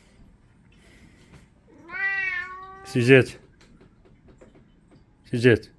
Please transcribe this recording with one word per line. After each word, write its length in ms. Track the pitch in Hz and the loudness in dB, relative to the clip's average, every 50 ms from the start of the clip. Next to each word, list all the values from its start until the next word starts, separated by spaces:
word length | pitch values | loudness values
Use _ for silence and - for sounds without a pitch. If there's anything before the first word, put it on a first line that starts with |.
| - - _ - - - - - _ - _ _ - - - - - - - - - - - - - - - - - - _ _ _ - - - 294 339 349 381 392 392 381 392 381 370 370 359 370 370 - - - - - - - | -20 -20 _ -20 -20 -20 -20 -20 _ -20 _ _ -20 -20 -20 -20 -20 -20 -20 -20 -20 -20 -20 -20 -20 -20 -20 -20 -20 -20 _ _ _ -20 -20 -20 -20 -12 -8 -6 -4 -4 -4 -4 -4 -6 -6 -8 -10 -12 -14 -18 -18 -18 -20 -20 -14
Сидеть. 540 | - - 131 117 123 135 131 120 - - - - - _ _ - - - - - - _ _ - - - _ - - - - - - - - - - - _ _ _ - - - _ _ _ - - | -6 -4 -2 4 6 6 6 6 2 -4 -20 -20 -20 _ _ -20 -20 -20 -20 -20 -20 _ _ -20 -20 -20 _ -20 -20 -20 -20 -20 -20 -20 -20 -20 -20 -20 _ _ _ -20 -20 -20 _ _ _ -14 -8
Сидеть. 400 | - 120 113 127 113 101 - - - | -4 2 4 4 4 4 0 -8 -20